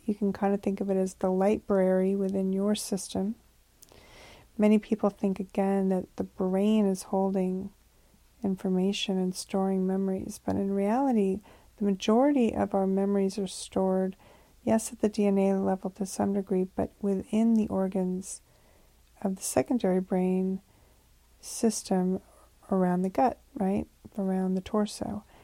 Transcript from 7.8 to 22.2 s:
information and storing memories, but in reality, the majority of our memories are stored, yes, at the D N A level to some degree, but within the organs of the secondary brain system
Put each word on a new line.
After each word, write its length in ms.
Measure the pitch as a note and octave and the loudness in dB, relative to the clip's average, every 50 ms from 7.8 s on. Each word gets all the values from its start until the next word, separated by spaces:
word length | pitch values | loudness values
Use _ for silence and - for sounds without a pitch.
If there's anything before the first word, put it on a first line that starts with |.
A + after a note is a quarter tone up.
| _ _ _ _ _ _ _ _ _ _ _ _ | _ _ _ _ _ _ _ _ _ _ _ _
information 720 | - G3 F#3+ F#3 - F#3+ F#3 F#3 F#3 G3 G3+ - - - F#3+ F#3 | -4 -4 -4 -2 -2 0 0 2 2 0 0 -2 -2 -2 -2 0
and 160 | F#3 F#3 F#3 | 0 -2 -4
storing 520 | - - - - F#3+ F#3+ G3 F#3+ F#3+ F#3 | -6 -8 -4 -2 -2 0 0 0 0 0
memories, 540 | F#3 F#3+ F#3+ G3 F#3+ F#3+ G3 - G#3 - - - | 0 0 0 -2 -2 -2 -4 -6 -8 -12 -10 -6
but 120 | - F#3+ | -4 -2
in 160 | G3+ G3 G3 | -2 -2 -2
reality, 680 | G3 G3 G3 G3+ A3+ C4 C#4 C4+ A#3+ G#3+ G3 F#3+ F#3+ G#3+ - - - - - - _ - | 0 0 0 0 2 2 2 2 2 2 2 0 0 -4 -6 -14 -20 -20 -20 -18 _ -4
the 80 | G3+ | 0
majority 680 | G3+ G3 F#3 - - G#3+ A#3+ C4+ D4 D4 C4 A#3 A3 - | 0 0 0 2 2 4 4 6 4 4 4 2 2 2
of 200 | - G3+ G3+ - | 0 -2 0 0
our 120 | G3 F#3+ | 0 2
memories 520 | F#3+ F#3+ G3 G3 G3+ G3+ G3+ G3 F#3+ - G#3+ | 2 2 0 0 2 2 2 0 0 -2 -2
are 80 | G3 | -6
stored, 680 | F#3 - - - - - F#3+ F#3+ F#3+ F#3+ F#3+ F#3+ F#3+ F#3 _ - - - - - _ _ _ | -6 -6 -10 -10 -6 -2 0 0 2 2 2 0 -2 -4 _ -18 -20 -20 -20 -20 _ _ _
yes, 300 | - A3 A3+ A3+ - - | -2 0 0 0 0 -2
at 80 | A#3 - | -6 -2
the 80 | - G#3 | -2 0
D 160 | G#3+ G#3+ G3+ | 2 2 2
N 100 | G3+ G3 | 2 4
A 180 | G3 G3 G3 G3 | 4 4 2 2
level 360 | F#3+ G3 G3 F#3+ F#3+ - F#3+ | 2 0 0 -2 -2 -4 -8
to 160 | - - G3 | -8 -6 -8
some 260 | F#3+ - - G3+ G3+ | -6 -4 -2 -2 0
degree, 340 | G3 G3+ F#3+ - G3 F#3 F#3 F#3 - | 0 -2 -2 -2 0 -2 -2 -2 -2
but 160 | - G3 - - - | -4 -4 -4 -6 -6
within 520 | - G3+ G3 F#3 - - G#3+ A3 A3+ A#3 A3+ | -4 -2 -2 -2 -4 -2 0 2 2 4 4
the 140 | A3 G#3 - | 2 2 0
organs 720 | G3 F#3+ F#3+ F#3 F#3+ F#3+ F#3 F#3 F#3 F#3 - - - - _ _ _ _ _ _ _ _ _ _ _ _ _ _ _ - | 0 -2 -2 -2 -2 -2 -2 -2 -4 -6 -8 -10 -14 -16 _ _ _ _ _ _ _ _ _ _ _ _ _ _ _ -6
of 160 | - G3 F#3+ | -4 -4 -4
the 60 | - | -4
secondary 580 | - - - - C4+ - C4 A3+ - F#3 F#3 F#3 | -4 -2 0 0 0 0 0 0 2 2 0 0
brain 600 | F#3 - G3 F#3 F#3 F#3 F#3 F#3 F#3+ F#3+ F#3+ F#3+ - _ _ _ _ _ _ _ _ _ _ _ _ _ _ _ | 0 0 -2 0 0 0 0 0 0 -2 -4 -6 -8 _ _ _ _ _ _ _ _ _ _ _ _ _ _ _
system 800 | - - - - - A3+ G#3+ - - - G3 F#3 F3+ F#3 F#3 - | -16 -14 -8 -2 -2 -2 -2 -2 -4 -2 0 0 0 0 -2 -4